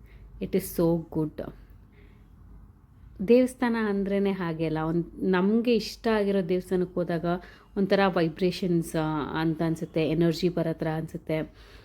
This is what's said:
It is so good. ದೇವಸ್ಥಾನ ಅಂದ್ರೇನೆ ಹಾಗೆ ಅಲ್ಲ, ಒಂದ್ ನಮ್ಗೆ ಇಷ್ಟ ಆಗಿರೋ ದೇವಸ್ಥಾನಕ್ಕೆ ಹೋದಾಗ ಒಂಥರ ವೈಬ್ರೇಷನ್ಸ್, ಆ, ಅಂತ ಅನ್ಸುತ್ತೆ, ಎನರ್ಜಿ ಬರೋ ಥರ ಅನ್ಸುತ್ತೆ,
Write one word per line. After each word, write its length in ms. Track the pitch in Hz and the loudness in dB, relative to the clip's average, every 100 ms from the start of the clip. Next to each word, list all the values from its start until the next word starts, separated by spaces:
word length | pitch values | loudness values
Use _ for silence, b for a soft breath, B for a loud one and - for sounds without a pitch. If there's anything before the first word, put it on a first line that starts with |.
| - b b - | -20 b b -12
It 100 | 190 | -4
is 300 | 190 190 - | -2 -2 0
so 180 | 165 170 160 165 | 2 2 -2 -4
good. 340 | 156 - - - - - - b b b b - - - - - - - - - 190 | -4 -6 -12 -14 -18 -20 -20 b b b b -20 -20 -20 -20 -20 -20 -20 -18 -4 4
ದೇವಸ್ಥಾನ 480 | 240 254 - 240 233 214 | 6 6 0 -2 0 0
ಅಂದ್ರೇನೆ 420 | 196 196 196 196 | 0 0 0 0
ಹಾಗೆ 360 | 190 170 160 160 | 0 -2 -2 -2
ಅಲ್ಲ, 120 | 156 | -2
ಒಂದ್ 280 | 160 165 160 - | 0 -2 -2 -4
ನಮ್ಗೆ 560 | 190 185 196 226 233 | 0 2 4 2 2
ಇಷ್ಟ 340 | 226 214 - 233 | 0 0 -6 -2
ಆಗಿರೋ 280 | 220 202 196 | 0 2 0
ದೇವಸ್ಥಾನಕ್ಕೆ 540 | 175 185 185 185 180 | 0 -2 0 -2 0
ಹೋದಾಗ 300 | 180 175 170 170 180 B B B - | -2 -2 -2 -2 -4 B B B -2
ಒಂಥರ 240 | 196 196 196 | 2 4 4
ವೈಬ್ರೇಷನ್ಸ್, 920 | 180 165 156 185 175 185 170 165 165 | 2 0 0 -2 0 0 0 0 -2
ಆ, 440 | 156 156 - 156 | -2 -2 -4 -2
ಅಂತ 220 | 160 151 165 | -2 0 -2
ಅನ್ಸುತ್ತೆ, 420 | 165 170 165 156 | -2 -4 -2 0
ಎನರ್ಜಿ 400 | 165 170 160 180 | 2 2 2 0
ಬರೋ 240 | 170 165 | 0 -2
ಥರ 140 | 160 160 160 | -2 -4 -4
ಅನ್ಸುತ್ತೆ, 560 | 160 170 - 160 151 - B B | -6 -8 -4 -4 -4 -10 B B